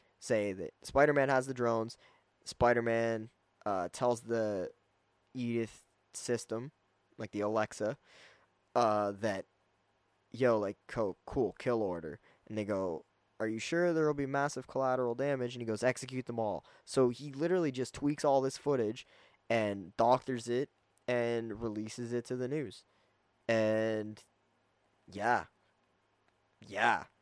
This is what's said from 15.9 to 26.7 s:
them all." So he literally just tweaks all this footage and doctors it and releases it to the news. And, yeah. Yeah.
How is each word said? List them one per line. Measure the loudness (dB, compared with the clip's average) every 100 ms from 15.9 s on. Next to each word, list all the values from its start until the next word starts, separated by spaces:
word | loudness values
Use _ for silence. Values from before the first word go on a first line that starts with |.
| 0 -4 -8 -4
them | -2
all." | -2 -2 -8 -20 -2
So | 4 4
he | 2 -8
literally | -4 0 2 0
just | -2 -6 -2
tweaks | -2 2
all | 4 4
this | 2 -2
footage | 0 2 2 -2 -10 -20 -20 _ -2
and | 0 0 -2 -6 2
doctors | 4 4 0 -6 -2
it | -2 -2 _ _ _ -2
and | 0 2 -2 -4 -6
releases | -6 -4 -6 -6 -4
it | -4 -4
to | -4
the | -4
news. | -4 -6 -10 -20 _ _ _ _ _ 0
And, | 2 2 2 0 -2 -6 -10 -18 _ _ _ _ _ _ _ -14
yeah. | -2 2 2 0 _ _ _ _ _ _ _ _ _ _ _
Yeah. | -10